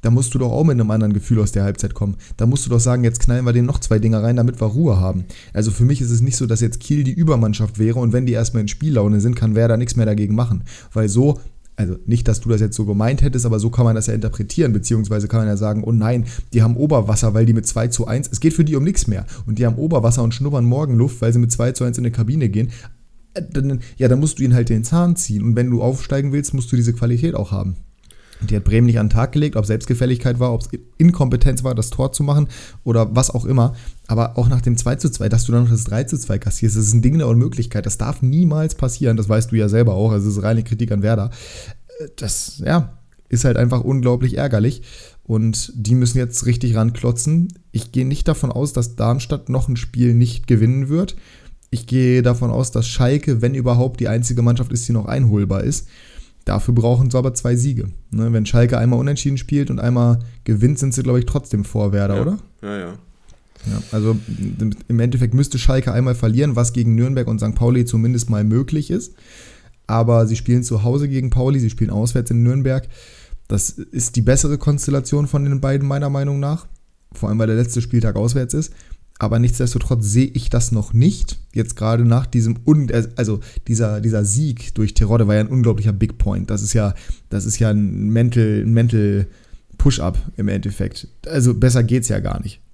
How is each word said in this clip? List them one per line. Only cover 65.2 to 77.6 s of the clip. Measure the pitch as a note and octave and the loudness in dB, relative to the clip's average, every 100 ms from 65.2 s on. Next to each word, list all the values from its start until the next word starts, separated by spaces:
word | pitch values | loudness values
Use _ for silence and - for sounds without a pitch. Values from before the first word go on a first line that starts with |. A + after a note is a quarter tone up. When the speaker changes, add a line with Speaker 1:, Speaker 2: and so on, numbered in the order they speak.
| A#2+ | 0
Speaker 1:
müsste | B2 C#3+ C3 | 0 0 2
Schalke | - C3 C3 | 2 2 0
einmal | - C3+ A#2+ | 0 0 0
verlieren, | A2+ A2+ D3 A#2 | 0 2 2 2
was | A#2+ | 0
gegen | B2 A#2 A2+ | 0 2 2
Nürnberg | B2+ C3 A2+ | 2 0 -2
und | A2 | -2
Sankt | G#2+ G#2 | -2 0
Pauli | A#2 B2 A#2+ | 2 2 2
zumindest | A2+ A2+ B2 A#2 | 0 0 0 0
mal | G#2+ | 0
möglich | G#2+ A2 C3 D#3 C#3+ | 2 0 0 -4 -2
ist. | F#3 - - - - - - - - - | -6 -6 -18 -20 -20 -20 -20 -20 -20 -4
Aber | A2+ A2+ A#2 A2 | 0 4 4 2
sie | A2+ | 0
spielen | - B2 | 0 0
zu | A#2+ A2+ | 0 -2
Hause | A2 C3+ C#3+ | 0 0 -2
gegen | C3+ B2 | -2 0
Pauli, | B2 B2+ C#3 | 0 2 2
sie | A#2 | 0
spielen | - G#2+ | 0 -2
auswärts | G2 A#2+ A#2+ A#2 | 0 -2 -2 0
in | A#2 | 2
Nürnberg. | A#2+ C3 C3 C3 - - - - - - - | 2 2 0 -2 -4 -16 -20 -20 -16 -16 -4
Das | G#2 - | -4 -4
ist | - - - A#2 - | -8 -10 -6 -4 0
die | |
bessere | A#2 C3+ D3 C#3+ | 2 2 2 0
Konstellation | - C#3+ - C#3 B2+ D3 D3 | 0 -2 -2 -4 -2 -2 0
von | D3 C#3+ | 0 0
den | C#3 | 0
beiden, | C3+ C#3 C#3 | 0 -2 -2
meiner | C#3 C#3+ | -2 -2
Meinung | C#3 C#3 C#3 | -2 -2 -2
nach. | C#3 D#3 - - _ _ _ | -4 -6 -8 -20 _ _ _
Vor | - - | -8 -4
allem, | G#2+ | 0
weil | A2 | 2
der | |
letzte | A2 | 2